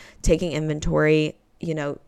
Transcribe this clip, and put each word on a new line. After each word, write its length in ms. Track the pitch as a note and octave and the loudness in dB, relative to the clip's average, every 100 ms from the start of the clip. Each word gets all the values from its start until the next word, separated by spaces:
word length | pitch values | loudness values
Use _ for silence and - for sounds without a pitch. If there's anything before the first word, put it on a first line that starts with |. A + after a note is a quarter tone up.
| - - | -20 -4
taking 300 | - D#3+ F3 | 2 2 0
inventory, 800 | D3 D#3 D3+ E3+ D#3 D3+ D#3 D3+ - _ _ | -4 -4 -4 0 2 4 2 0 -6 _ _
you 160 | E3+ | -8
know 240 | D#3 C#3+ - | -6 -6 -8